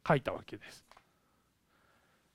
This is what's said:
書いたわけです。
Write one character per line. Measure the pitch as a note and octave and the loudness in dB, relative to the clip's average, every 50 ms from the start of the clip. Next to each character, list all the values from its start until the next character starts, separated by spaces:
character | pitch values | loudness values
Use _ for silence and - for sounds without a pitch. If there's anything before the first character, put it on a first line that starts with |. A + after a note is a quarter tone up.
| _ | _
書 | - E3 | 4 4
い | C#3 | 4
た | - - F#2 | 4 -2 -4
わ | - - | -4 -8
け | - - | -12 -14
で | G#2+ - - | -14 -14 -18
す。 | - - - - - - - _ _ _ _ _ _ _ _ _ _ _ _ _ _ _ _ - - - _ _ _ _ _ _ | -20 -20 -20 -20 -20 -20 -20 _ _ _ _ _ _ _ _ _ _ _ _ _ _ _ _ -20 -20 -20 _ _ _ _ _ _